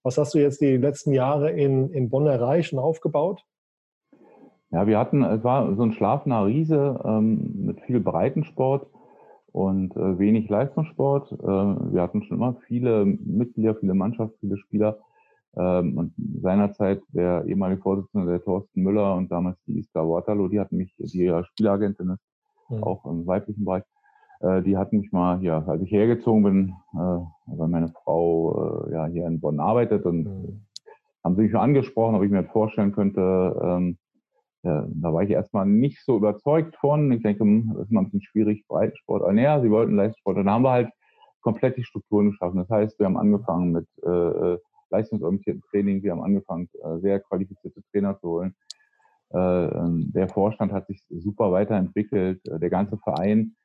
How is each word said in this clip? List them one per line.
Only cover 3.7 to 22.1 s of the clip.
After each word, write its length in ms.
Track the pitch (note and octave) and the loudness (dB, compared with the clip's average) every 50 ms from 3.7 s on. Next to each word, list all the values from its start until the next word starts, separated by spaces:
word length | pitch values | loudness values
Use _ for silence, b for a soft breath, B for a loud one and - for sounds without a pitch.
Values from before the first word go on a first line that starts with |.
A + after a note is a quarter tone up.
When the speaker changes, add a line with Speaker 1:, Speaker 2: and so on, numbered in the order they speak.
| _ _ _ _ _ _ _ _ B B B B B B B B B B _ _ | _ _ _ _ _ _ _ _ B B B B B B B B B B _ _
Speaker 2:
Ja, 160 | - E2 G2 | -4 0 2
wir 120 | G#2 A2 G#2 | 2 2 2
hatten, 240 | B2+ B2+ - C#3+ C3 | 2 2 2 2 2
es 220 | E2 G#2 A2+ G2+ | 2 0 0 0
war 300 | A#2+ B2+ C#3 A#2+ - G2 | 0 0 2 0 0 0
so 80 | G2+ A#2+ | 0 0
ein 100 | A2+ A2+ | 0 0
schlafender 540 | - G#2 G2 B2 D3 - - B2+ A2+ G2+ | 0 0 0 0 0 0 -2 0 0 2
Riese, 540 | G2+ A2+ D3+ D#3+ D#3 D#3+ D3 C#3 C#3+ C3 - - | 2 2 0 0 2 2 2 2 0 -2 -4 -2
ähm, 640 | - G#2+ A2 G#2+ A2+ A2 - - - A2 G2+ G2 | -2 0 2 2 2 2 0 -2 -4 -6 -4 -4
mit 140 | G2 - - - | -6 -6 -6 -6
viel 180 | - B2 A#2+ | -2 -2 0
Breitensport 840 | F#2 F#2 E2+ E2 F#2 C#3 D3 - D3+ - - - C3 C3 C3+ C#3+ - - b b b b b b b b b b b b - | 0 0 0 0 0 0 0 -2 -4 -4 -4 -2 0 0 0 -2 -4 -8 b b b b b b b b b b b b -6
und, 420 | F#2 F#2+ F#2+ F#2+ F#2+ F#2+ F#2 - | -2 -2 0 0 -2 -2 -4 -4
äh, 220 | - E2 F#2+ F#2 F2 | -4 -2 -2 0 2
wenig 300 | G2 G#2 A2 A2+ A2 - | 2 4 4 2 2 0
Leistungssport. 840 | G#2 G#2 C3 C#3+ - - D#3 D#3+ - - C3+ C#3 C#3 C#3 C#3 - - | 0 0 0 0 -2 -4 -4 -4 -2 0 0 2 2 0 -2 -6 -10
Äh, 40 | |
wir 680 | - - F2+ G2 F#2+ G2 G2+ F#2+ - - - - F#2 F2 | -8 -4 -2 0 2 2 0 0 -2 -2 -2 0 0 0
hatten 200 | F2 - G#2 G2+ | 0 -2 -4 -4
schon 140 | - - - | -4 -4 -2
immer 160 | A#2 B2+ B2 - - | -2 -2 -4 -6 -8
viele 380 | _ A#2+ B2 B2 B2 A2+ G#2+ G2+ | _ -4 -2 0 2 2 2 2
Mitglieder, 680 | G2+ G2 - - - D#2 G#2 A#2+ A#2 - - A2 A2 G#2+ | 2 0 0 -2 -2 -2 0 -2 -2 -2 0 0 0 0
viele 200 | - - G2 F#2 | 0 0 0 0
Mannschaften, 420 | F#2+ F#2 G#2 A#2+ - A2+ A2 - _ | 2 0 0 -2 -4 -6 -6 -6 _
viele 160 | - G2 G2 | -6 -6 -6
Spieler. 420 | G2+ - _ - G#2 G#2+ G#2+ G#2+ b b b b b b b b b b _ _ | -6 -6 _ -2 0 0 0 -2 b b b b b b b b b b _ _
Ähm, 420 | - F2+ F2+ F2+ F2+ F2 E2 - - | -2 0 0 2 2 0 0 -2 -2
und 160 | E2+ E2 - - - - - - - | -4 -4 -6 -8 -8 -8 -6 -4 -2
seinerzeit 600 | F#2 F#2 G2+ G#2 G2+ G2+ - G#2+ F#2+ G2 G2 - _ | 0 2 2 2 0 0 -2 -2 0 0 -2 -6 _
der 360 | - F2 F2 F2 F2 E2+ - | -4 -2 0 0 0 0 -2
ehemalige 380 | - F#2+ G2 G2 F#2 F#2+ F#2+ - | -2 -2 -2 0 0 -2 -2 0
Vorsitzende, 460 | G2 G2 G2 F#2+ - - G#2 F#2 F2 | 0 -2 -2 -2 -4 -4 -4 -2 0
der 160 | F2 F2 - | -2 -2 -2
Thorsten 380 | G2+ F#2 F#2+ G#2 - _ F#2+ F#2 | -2 -4 -4 -4 -6 _ 0 0
Müller 340 | F#2+ G2+ G#2+ G#2 G2 F#2+ | 2 2 2 2 0 0
und 160 | F2+ F#2 E2 F2 | -2 -2 -4 -2
damals 280 | F2 F2 F2+ F2 - _ | -2 -2 -4 -4 -8 _
die 140 | - - E2 | -8 -8 -8
Iska 280 | E2 - - E2 D#2+ D#2+ | -8 -6 -4 -2 0 0
Waterloo, 380 | E2 F2 - - G#2+ G#2 G2 | 0 -2 -2 -2 -2 -2 -2
die 140 | F2+ G2+ G#2 | 0 -2 -2
hatten 160 | G2 - - | -2 -2 -4
mich, 180 | F2+ F#2 F#2 - | -4 -4 -6 -8
die 280 | - - - - F2+ F2+ | -12 -12 -8 -2 0 0
ja 180 | F2+ E2+ E2+ F2+ | 2 2 0 -2
Spielagentin 640 | - _ - G#2+ G#2+ G2 G2 G#2 G2+ G2+ - F#2 F#2 | -4 _ -2 0 0 2 2 0 -2 -4 -4 -4 -6